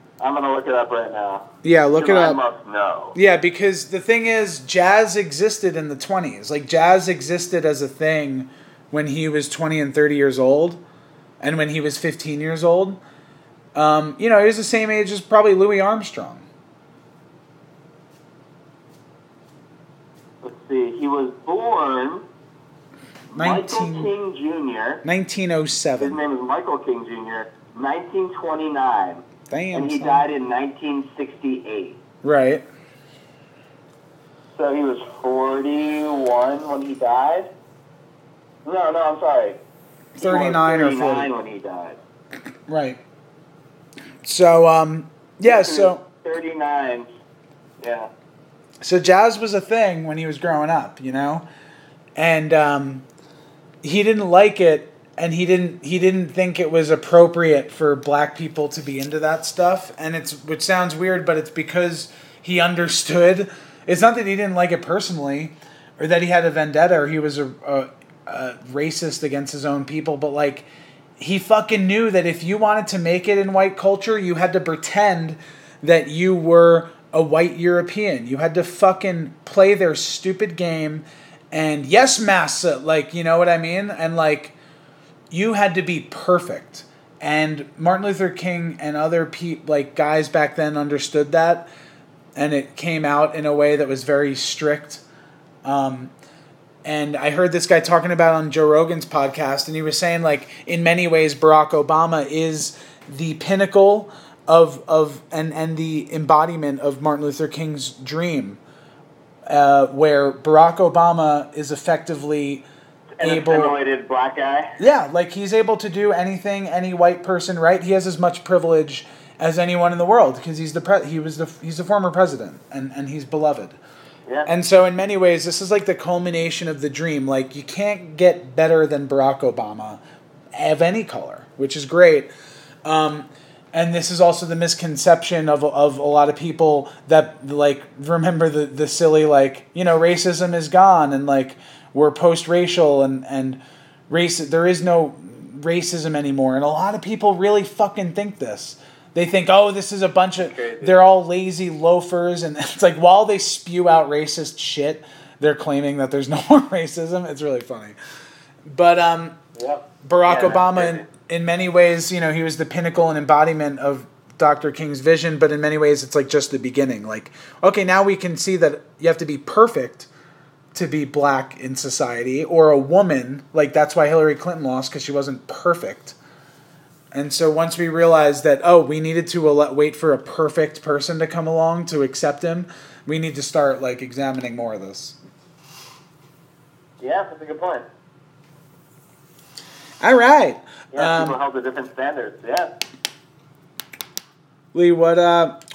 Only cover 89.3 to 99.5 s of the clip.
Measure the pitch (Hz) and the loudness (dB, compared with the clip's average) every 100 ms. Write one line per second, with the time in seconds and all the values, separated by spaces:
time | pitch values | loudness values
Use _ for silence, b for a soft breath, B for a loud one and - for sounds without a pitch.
89.3 | - 170 160 151 147 135 - 151 156 151 | -6 -10 -10 -4 -2 -2 -4 0 0 0
90.3 | 165 147 - 151 151 147 143 - 151 143 | 0 0 -2 -4 -4 -4 -4 -4 -2 0
91.3 | 165 165 170 - B B B B _ _ | 2 2 0 -4 B B B B _ _
92.3 | - 151 143 139 - 165 160 147 147 156 | -6 -2 -2 -6 -8 -6 -4 0 2 0
93.3 | 160 151 147 147 147 139 135 123 143 143 | 0 -2 2 2 2 0 -4 -2 0 0
94.3 | 131 - - 151 151 - - - b b | -4 -6 -4 -4 -4 -6 -20 -20 b b
95.3 | b b _ 131 139 135 131 131 - b | b b _ -4 -2 -2 -6 -14 -20 b
96.3 | b b _ _ _ 151 151 147 143 147 | b b _ _ _ -8 -6 -6 -4 -4
97.3 | 151 180 170 - 170 160 170 175 170 165 | 0 0 -2 2 2 4 0 0 2 2
98.3 | 160 156 151 151 151 165 165 - 151 139 | 2 -2 0 4 4 2 -2 -4 -4 -2
99.3 | 147 139 | -4 -6